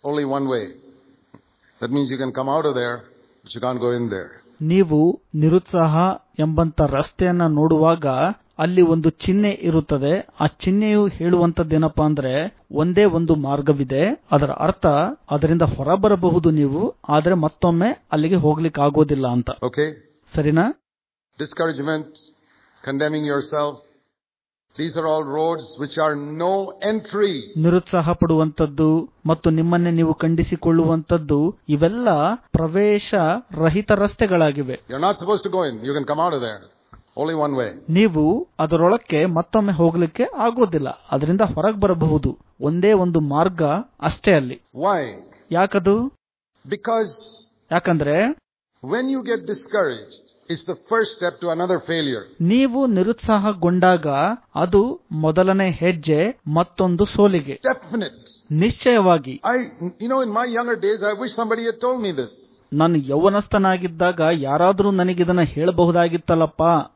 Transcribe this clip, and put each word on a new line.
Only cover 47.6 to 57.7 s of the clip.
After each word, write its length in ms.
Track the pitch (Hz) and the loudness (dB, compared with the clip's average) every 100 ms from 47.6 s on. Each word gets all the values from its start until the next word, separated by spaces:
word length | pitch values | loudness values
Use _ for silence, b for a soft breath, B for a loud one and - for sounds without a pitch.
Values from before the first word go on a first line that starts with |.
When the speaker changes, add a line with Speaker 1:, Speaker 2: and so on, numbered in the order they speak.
| _ | _
Speaker 2:
ಯಾಕಂದ್ರೆ 640 | 170 - 165 147 156 226 311 _ _ _ _ | -2 0 0 0 0 0 -4 _ _ _ _
Speaker 1:
when 100 | 127 | -6
you 160 | 214 262 | -4 -4
get 160 | 269 240 | -4 -4
discouraged, 1300 | 226 165 208 - 208 165 117 - - - - - | -6 -4 -8 -4 -2 -2 -4 -12 -20 -20 -20 -10
it's 180 | 165 - | -8 -8
the 80 | - _ | -12 _
first 260 | 226 208 - | -2 -2 -4
step 160 | 175 - | -6 -4
to 140 | 175 160 | -6 -4
another 220 | 180 175 - | -2 -2 -2
failure. 320 | 165 147 113 92 - | -4 -2 -6 -10 -4
Speaker 2:
ನೀವು 440 | 170 240 269 247 262 | 2 2 2 0 0
ನಿರುತ್ಸಾಹಗೊಂಡಾಗ 1200 | 190 190 226 - 214 208 190 175 180 180 180 156 139 175 233 _ - | 2 0 -2 0 0 0 0 0 4 4 2 0 -2 -2 -4 _ -4
ಅದು 460 | 175 196 233 - _ | 2 2 2 -4 _
ಮೊದಲನೇ 600 | 156 156 160 185 190 190 | -2 0 2 2 2 0
ಹೆಜ್ಜೆ 680 | 160 170 170 151 151 202 269 - | 0 0 0 0 2 0 -4 -2
ಮತ್ತೊಂದು 520 | 156 175 - 185 175 208 | 0 0 0 0 2 0
ಸೋಲಿಗೆ. 480 | - 202 180 139 | 4 4 4 -4
Speaker 1:
Definite. 680 | 139 262 | -4 -4